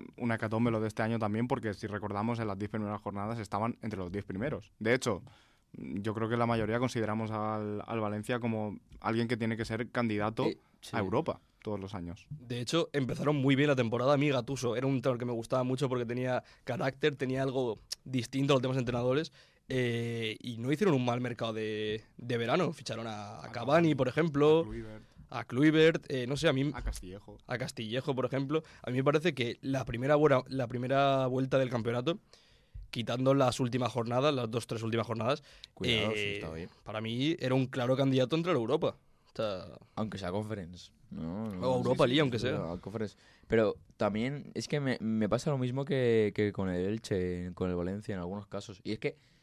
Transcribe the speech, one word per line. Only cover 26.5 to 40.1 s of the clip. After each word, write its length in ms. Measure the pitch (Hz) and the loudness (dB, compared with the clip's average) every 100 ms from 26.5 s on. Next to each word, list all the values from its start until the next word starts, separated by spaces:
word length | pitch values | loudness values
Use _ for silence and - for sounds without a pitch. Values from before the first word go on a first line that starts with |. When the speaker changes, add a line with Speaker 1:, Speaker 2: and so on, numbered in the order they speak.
Speaker 3:
mí 160 | 131 147 | 2 0
Speaker 1:
A 80 | 120 | -2
Castillejo. 560 | 110 - 90 98 - 104 - | -6 -6 -10 -14 -16 -16 -8
Speaker 3:
a 100 | 123 | -6
Castillejo, 560 | 123 - 110 120 135 | -6 -8 -4 -2 -2
por 120 | 127 127 | -2 0
ejemplo. 360 | 135 139 156 160 - | -2 0 -2 -4 -10
A 100 | - | -4
mí 60 | 127 | 0
me 60 | 135 | 2
parece 280 | 151 170 | 2 2
que 240 | 131 120 - | 0 -2 -4
la 240 | 131 135 117 | -4 -4 -2
primera 300 | 117 135 147 | -2 4 6
buena, 240 | 151 131 - | 6 6 2
la 180 | 131 117 | -4 -4
primera 600 | 120 127 135 139 135 131 | -2 0 4 4 4 2
vuelta 300 | 127 131 135 | 0 2 2
del 100 | 127 | 2
campeonato, 500 | 120 110 120 131 175 _ - _ _ _ - - | 0 0 -2 -2 -4 _ -20 _ _ _ -16 -10
quitando 440 | 123 113 120 131 | -6 -2 2 4
las 280 | 139 127 - | 6 4 2
últimas 280 | 127 123 120 | 0 0 0
jornadas, 440 | 120 113 123 147 | -2 0 2 2
las 180 | 135 117 | 2 0
dos, 160 | 117 - | -4 -4
tres 160 | 113 | -4
últimas 240 | 113 113 107 | -2 0 0
jornadas, 360 | 113 113 151 - - - | -2 0 -2 -6 -20 -20
Speaker 2:
Cuidado, 380 | - 127 113 107 | -6 0 2 0
sí, 80 | 107 | -2
Speaker 3:
eh, 160 | 101 101 | -4 -6
Speaker 2:
está 120 | 98 | -8
bien. 180 | 80 87 _ | -10 -12 _
Speaker 3:
para 160 | - 107 | -10 -6
mí 380 | 113 120 143 - | -4 -2 -2 0
era 160 | 131 131 | 0 2
un 120 | 131 | 0
claro 280 | 131 123 131 | 0 0 2
candidato 400 | 135 131 123 160 | 4 4 2 0
a 40 | |
entrar 140 | 170 | 2
a 60 | 151 | 0
Europa. 380 | 110 156 156 - _ _ _ | 2 0 0 -4 _ _ _
O 40 | - | -4
sea 300 | 107 92 85 - - - | -4 -4 -10 -18 -12 -6
Speaker 2:
Aunque 220 | 107 | -6